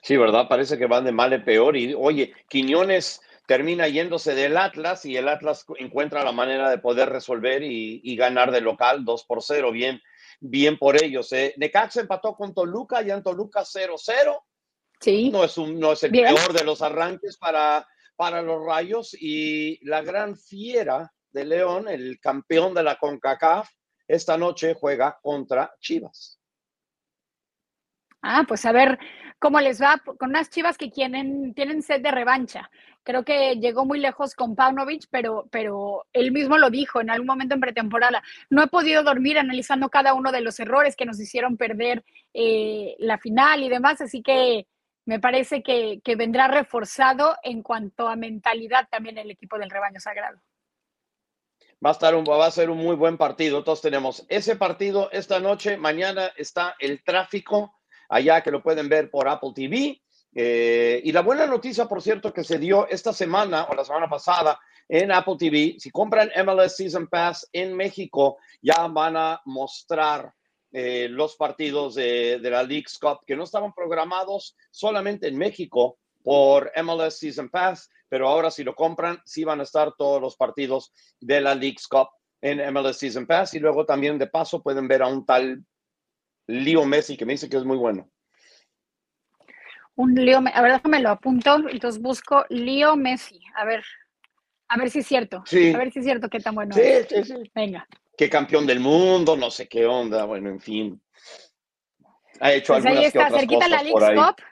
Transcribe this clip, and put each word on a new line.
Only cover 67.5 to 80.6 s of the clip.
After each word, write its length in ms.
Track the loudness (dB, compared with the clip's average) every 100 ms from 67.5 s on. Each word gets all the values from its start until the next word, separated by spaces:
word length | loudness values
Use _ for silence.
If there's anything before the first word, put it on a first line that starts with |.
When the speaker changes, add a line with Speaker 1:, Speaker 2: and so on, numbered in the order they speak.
Speaker 1:
en 240 | -8 -6 -4
México, 600 | -6 -6 -8 0 0 0 _ _
ya 260 | 0 2 2
van 300 | -2 -2 0
a 240 | -2 -4 -10
mostrar, 880 | -10 -10 -12 -8 -2 -2 -2 -8 _ _ _ _
eh, 360 | -8 -6 -4 -6
los 260 | -4 -4 -2
partidos 600 | -6 -4 -4 -4 -4 -4
de, 440 | -2 0 -2 -2
de 100 | -2
la 140 | -2
League's 340 | -2 -6 -10 -4
Cup 220 | -4 -4 _
que 80 | -8
no 80 |
estaban 300 | -6 -6 -6
programados 840 | -8 -6 -4 -4 -4 -6 -8 -10 _ _
solamente 560 | -6 -4 -2 -4 -6 -6
en 100 | -4
México 640 | -4 -6 -6 0 0 -2 _ _
por 480 | 0 4 6 6 2 -4
M 160 | -4
L 120 | -2 -4
S 120 | -6
Season 320 | -12 -10 -8
Pass, 420 | -2 -2 -4 _ _ _
pero 180 | -2 2
ahora 220 | 2 2
si 140 | -2
lo 120 | -10 -2
compran, 460 | -2 -2 -6 -6 _
sí 180 | -8
van 160 | -4 -4
a 40 |
estar 300 | -2 0 0 0
todos 220 | 0 0
los 160 | -2 -2
partidos 580 | -4 -2